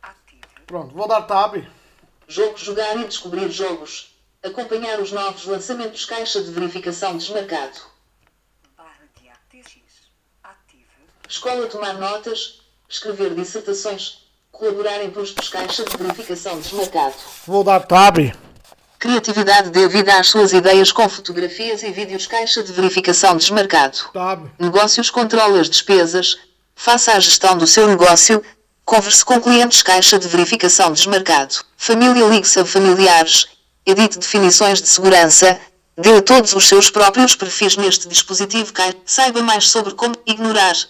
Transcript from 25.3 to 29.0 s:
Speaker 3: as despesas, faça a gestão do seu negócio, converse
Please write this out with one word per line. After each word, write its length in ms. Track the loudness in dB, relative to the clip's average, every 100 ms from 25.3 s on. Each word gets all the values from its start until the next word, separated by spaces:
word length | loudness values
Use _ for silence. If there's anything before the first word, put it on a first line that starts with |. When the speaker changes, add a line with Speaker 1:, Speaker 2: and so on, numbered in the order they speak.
| 2 2 2
Speaker 3:
as 100 | 2
despesas, 680 | -2 2 2 2 -2 -4 -6 _ _ _ _
faça 360 | 0 2 4
a 60 | 2
gestão 400 | 2 2 2 2
do 80 | 2
seu 220 | 4 4
negócio, 560 | 6 6 6 4 2 -2 _ _ _
converse 400 | 0 0